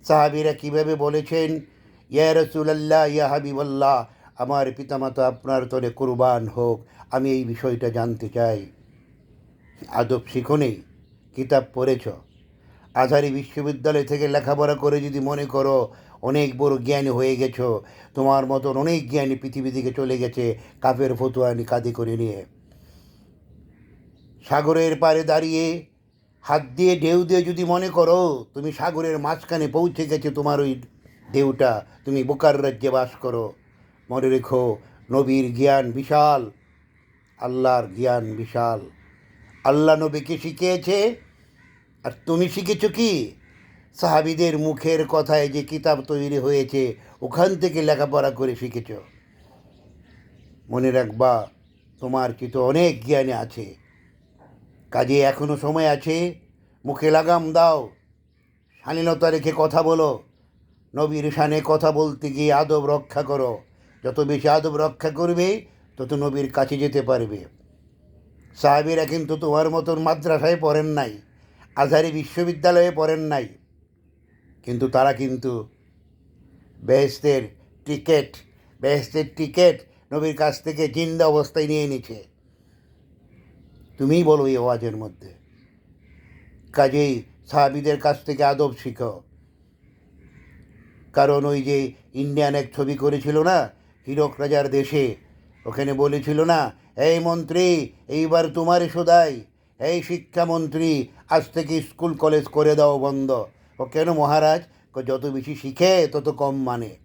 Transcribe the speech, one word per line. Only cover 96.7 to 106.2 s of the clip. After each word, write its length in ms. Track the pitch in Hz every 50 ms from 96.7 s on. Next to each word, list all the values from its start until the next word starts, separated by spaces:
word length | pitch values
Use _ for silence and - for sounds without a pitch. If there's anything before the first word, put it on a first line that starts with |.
| - _ _ _ _
"এই 220 | 107 135 156 165 165
মন্ত্রী, 720 | 165 170 170 170 160 131 165 175 180 180 175 160 123 - - _ _ -
এইবার 400 | 135 156 160 160 160 165 165 156
তোমার 400 | 123 170 165 160 175 175 170 165
শোধাই, 480 | 165 170 175 165 170 175 170 156 135 117 107 _ _ _ _ _ _ _
এই 240 | 131 151 175 175
শিক্ষামন্ত্রী, 1040 | - - 175 165 - _ - 170 170 170 165 165 160 151 160 160 160 165 156 139 127 - _ - _ _
আজ 140 | 160 160 160 - -
থেকে 280 | 165 156 143 165 160
স্কুল 320 | 151 - - - 165 170 156
কলেজ 300 | - - 156 151 151 -
করে 300 | - - 147 151 151 151
দাও 240 | 151 147 147 143 139
বন্ধ।" 480 | 135 139 139 139 135 135 131 120 101 - _ _ _ _ _ -
ও, 60 | 131
"কেন 280 | 123 - 156 160 170
মহারাজ?" 500 | 170 151 147 143 147 156 151 151 156 170 165 _ _ _ _ _
কয়, 120 | _ 131 127
"যত 220 | 120 131 127 123
বেশি 280 | 147 135 135 131 143 151
শিখে 540 | - - 139 131 - 175 185 190 180 160 147
তত 160 | 156 147